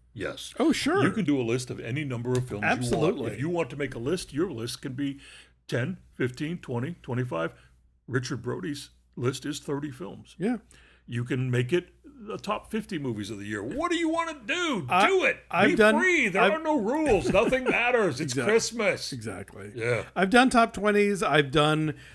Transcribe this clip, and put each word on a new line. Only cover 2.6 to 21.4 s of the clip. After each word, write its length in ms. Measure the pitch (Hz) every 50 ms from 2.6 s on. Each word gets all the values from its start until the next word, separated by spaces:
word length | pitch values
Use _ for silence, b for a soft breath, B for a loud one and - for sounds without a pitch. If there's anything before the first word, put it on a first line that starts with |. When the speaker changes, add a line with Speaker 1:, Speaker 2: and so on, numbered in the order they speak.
| 104
Speaker 2:
Absolutely. 520 | - 220 - 127 120 208 160 151 165 233
Speaker 1:
you 60 | - 120
want. 100 | 113 104
If 60 | 98
you 80 | 131 165
want 220 | 175 170 160 127
to 60 | 151
make 180 | 143 147 127 127
a 40 | 120
list, 320 | 117 135 170 180 - - -
your 160 | 139 170 202
list 320 | 147 110 113 120 - - -
can 120 | - 127
be 260 | 127 143 - 139 139 B B B B B B B B _ -
ten, 300 | - 123 123 156 190 - - _ _
fifteen, 420 | - 139 123 127 - 151 147 175 175
twenty, 380 | - - 127 117 123 151 175 -
twenty-five. 520 | - - 123 123 127 123 160 165 165 165 - b b b b _ _ _ _ _ _ -
Richard 340 | 117 131 123 - 147 127 -
Brody's 480 | 120 123 - - 175 143 - - - _ _ _ _ _
list 320 | - 123 123 139 - -
is 140 | 139 151 -
thirty 320 | - - 147 139 147 156 127
films. 420 | 131 180 196 - 107 107 - -
Speaker 2:
Yeah. 200 | - 170 220 247 214 - b b b b b b b b
Speaker 1:
You 160 | - 120 117 120
can 260 | 123 139 127 131 127
make 240 | 123 123 127 123 170
it 180 | 180 175 - _ _ _ - - 269 214
the 140 | 208 208
top 340 | - - - 208 214 - - -
fifty 260 | 220 214 - 196 156
movies 320 | 143 131 113 104 104 95
of 80 | 113 101
the 80 | 101
year. 160 | 104 107 104 98
What 280 | 123 180 262 330 349
do 60 | 349
you 120 | 330 339 311
wanna 280 | 320 330 339 330 311 294 226
do? 400 | 202 285 349 359 330 277 202 143 120
Speaker 2:
I, 160 | - 180 202
Speaker 1:
Do 180 | 349 392 370 320
it. 140 | 220 170 - - _
Speaker 2:
I've 200 | - 170 196 240
Speaker 1:
Be 40 | 349
Speaker 2:
done, 220 | - 214 214 220 -
Speaker 1:
free. 300 | 359 370 359 320 262 214
There 140 | 165 190 175
Speaker 2:
I've 100 | 196 311
Speaker 1:
are 80 | 320 320
no 140 | 311 302 285
rules. 500 | 202 208 262 311 320 294 226 180 127 170
Speaker 2:
<laughs> 40 | 156
Speaker 1:
Nothing 320 | 190 233 208 254 262 254
matters. 560 | 233 - 208 233 247 254 240 214 180 135 123
It's 120 | 160 147 123
Speaker 2:
Exact-, 160 | 139 123 196
Speaker 1:
Christmas. 640 | 214 226 226 - 226 233 214 190 151 120 - - -
Speaker 2:
Exactly. 600 | 123 107 110 101 101 101 - - 104 98 104 -
Speaker 1:
Yeah. 280 | - 113 120 120 110 95 - -
Speaker 2:
I've 120 | - 180 196
done 200 | 214 240 262 254
top 240 | 240 240 226 220 -
twenties. 480 | - 196 208 202 208 208 202 202 180 202
I've 280 | 160 139 156